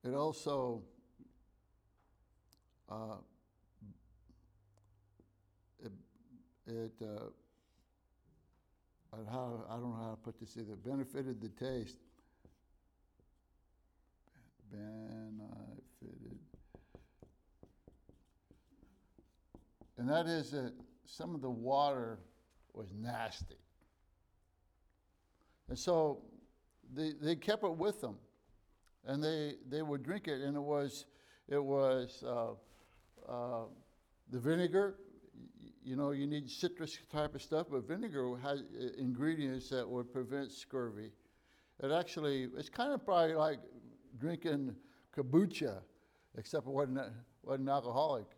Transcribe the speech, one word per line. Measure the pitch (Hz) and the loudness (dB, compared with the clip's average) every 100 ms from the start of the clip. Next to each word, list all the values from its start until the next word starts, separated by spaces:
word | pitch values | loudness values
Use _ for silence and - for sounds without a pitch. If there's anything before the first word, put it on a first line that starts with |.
it | 127 | -2
also, | 139 156 151 - 143 127 113 - - _ _ - - _ _ _ _ _ _ _ _ _ _ _ _ _ _ - | 2 2 2 0 2 2 0 -6 -20 _ _ -20 -20 _ _ _ _ _ _ _ _ _ _ _ _ _ _ -12
uh, | 107 110 101 - _ _ _ _ _ 104 - - - - - - _ _ _ _ _ _ _ - _ _ _ _ _ | -8 -8 -10 -14 _ _ _ _ _ -20 -20 -20 -20 -20 -20 -20 _ _ _ _ _ _ _ -20 _ _ _ _ _
it, | 107 98 - _ - - - _ - | -16 -16 -20 _ -20 -20 -20 _ -8
it, | 113 113 113 | -6 -6 -6
uh, | 110 104 - - _ _ _ _ _ _ _ _ _ _ _ _ _ _ _ _ _ 110 | -8 -8 -10 -14 _ _ _ _ _ _ _ _ _ _ _ _ _ _ _ _ _ -12
and | 107 | -8
how, | 123 123 117 107 | -4 -4 -6 -6
I | |
don't | 117 123 | -6 -6
know | 113 | -6
how | 113 | -6
to | 110 | -8
put | 117 113 | -10 -12
this | 113 - | -12 -10
either, | 107 | -10
benefited | 101 104 139 135 135 131 117 | -8 -4 -4 -2 -4 -4 -4
the | - | -8
taste. | - 127 127 107 - - - _ _ - _ _ _ _ _ _ _ _ _ _ _ _ _ _ _ _ _ _ - 113 _ 107 | -6 -4 -2 -4 -10 -20 -20 _ _ -20 _ _ _ _ _ _ _ _ _ _ _ _ _ _ _ _ _ _ -20 -20 _ -14
Benefited. | 104 107 110 110 110 110 107 107 107 107 - - - - - - - - - - - - - - _ - _ _ _ - _ - - - - _ _ _ - _ - - _ _ - - _ _ - - _ - - | -10 -10 -10 -10 -10 -10 -10 -12 -12 -12 -14 -18 -16 -14 -12 -14 -14 -16 -20 -20 -20 -18 -20 -20 _ -20 _ _ _ -20 _ -20 -20 -20 -20 _ _ _ -20 _ -20 -20 _ _ -20 -20 _ _ -20 -20 _ -18 -2
And | 123 | 4
that | 156 165 | 4 4
is | 165 151 | 2 0
that | 147 123 127 123 - - | -2 -2 -6 -16 -20 -20
some | - 170 165 | -10 -6 -4
of | |
the | 127 | -2
water | 117 120 139 143 135 113 107 87 _ _ _ _ | -2 2 4 4 2 -2 -6 -12 _ _ _ _
was | - 101 101 | -12 -10 -6
nasty. | 113 120 113 - - - _ _ _ _ _ _ _ _ _ _ _ _ _ _ _ _ _ _ _ _ - | -4 -2 -4 -4 -10 -10 _ _ _ _ _ _ _ _ _ _ _ _ _ _ _ _ _ _ _ _ -8
And | 127 | -4
so | - 170 156 139 110 - - _ _ _ - | 4 6 6 4 -6 -18 -20 _ _ _ -12
they, | 127 156 147 | -2 -2 0
they | 147 165 | 0 2
kept | - 220 | 2 2
it | 208 160 | 2 2
with | 196 202 | 0 0
them. | 123 101 - _ _ - _ _ _ _ - | -6 -8 -16 _ _ -20 _ _ _ _ -4
And | 139 | 0
they, | 156 160 151 139 127 | 2 2 -2 -4 -4
they | 147 | -4
would | 156 143 | 0 -2
drink | 127 196 170 | -2 -4 -2
it, | 135 | 0
and | 139 | 0
it | 143 | 0
was, | 143 147 143 - - - - - - | 2 2 2 -4 -14 -20 -20 -20 0
it | 143 | 2
was, | 139 139 135 131 123 - 127 | 4 6 6 6 2 -6 -2
uh, | 123 117 110 - - - - _ - - | 0 0 -4 -14 -20 -20 -20 _ -18 -8
uh, | 120 120 117 113 - - _ _ _ - | -4 -2 -2 -4 -12 -20 _ _ _ -6
the | 123 | -2
vinegar. | 127 165 180 185 196 190 - - - - - - | 2 4 6 6 4 2 -14 -20 -20 -18 -18 -16
Y-, | - - | -18 -12
you | 127 131 | -2 2
know, | 143 | 2
you | 143 143 | 2 0
need | 147 131 | 0 -4
citrus | - 180 175 156 - - | 0 -2 0 -6 -6 -4
type | 156 151 | 0 0
of | 143 | -2
stuff, | - 156 170 | 0 0 2
but | 139 - | 0 0
vinegar | 170 226 143 127 123 | -2 -2 0 0 0
has, | 139 143 | 0 -2
uh, | 117 117 127 - | -2 -4 -4 0
ingredients | 127 120 147 160 139 131 127 | 0 2 2 2 0 -2 -2
that | 131 120 | -2 0
would | 123 123 | -2 -2
prevent | 131 123 139 135 | -2 -2 -2 -4
scurvy. | - - 131 120 107 107 - _ _ _ _ _ _ | -8 -6 -2 -2 -4 -10 -14 _ _ _ _ _ _
It | 135 | 2
actually, | 160 175 - 151 139 127 - | 4 2 0 2 2 0 -4
it's | 151 | -8
kind | - 254 | -2 0
of | 285 | 0
probably | - 175 165 | 6 8 8
like | 160 156 147 - 123 117 117 - 120 | 6 4 2 -6 -16 -18 -20 -18 -4
drinking | 147 127 170 143 131 98 - - - - | -2 0 2 2 0 -4 -14 -20 -10 -2
kombucha, | 127 151 190 - 143 95 - - _ _ _ - | 6 8 8 4 -2 -2 -10 -20 _ _ _ -12
except | 107 156 123 | -2 -2 2
it | |
wasn't, | 139 139 131 113 113 - _ | 2 2 2 -2 -8 -14 _
wasn't | - 135 135 | -2 0 4
alcoholic. | 139 120 120 156 131 98 | 2 4 4 4 2 -2